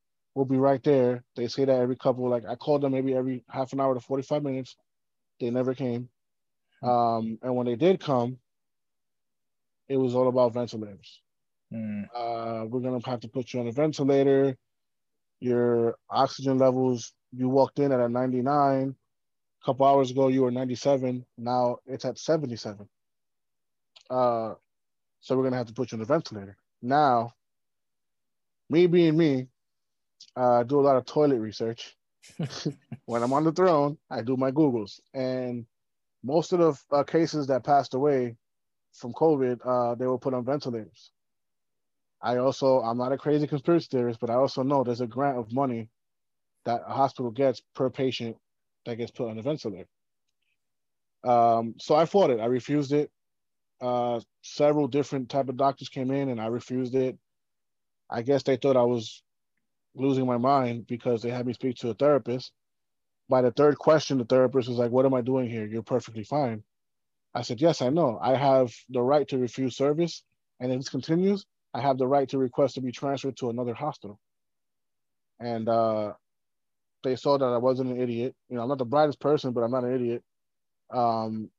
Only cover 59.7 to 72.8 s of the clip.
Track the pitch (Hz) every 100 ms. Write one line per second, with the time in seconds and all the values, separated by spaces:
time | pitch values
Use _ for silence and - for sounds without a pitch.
59.7 | _ _ - 135 131 127 120 127 139 123
60.7 | 117 104 120 127 117 120 123 123 117 135
61.7 | 120 120 104 139 143 117 127 - _ _
62.7 | _ _ _ _ _ _ 131 127 113 147
63.7 | 139 - 156 - 135 113 131 127 131 120
64.7 | 120 120 123 135 131 120 131 123 117 107
65.7 | 113 107 127 - 113 104 143 135 110 -
66.7 | _ _ _ _ _ _ - 120 117 165
67.7 | 156 127 160 147 113 117 131 139 135 127
68.7 | - _ 127 123 147 135 135 123 - 131
69.7 | - 143 147 170 - _ _ _ _ 127
70.7 | 131 135 135 123 165 190 202 - _ _
71.7 | - 139 131 131 139 135 139 127 - 139
72.7 | -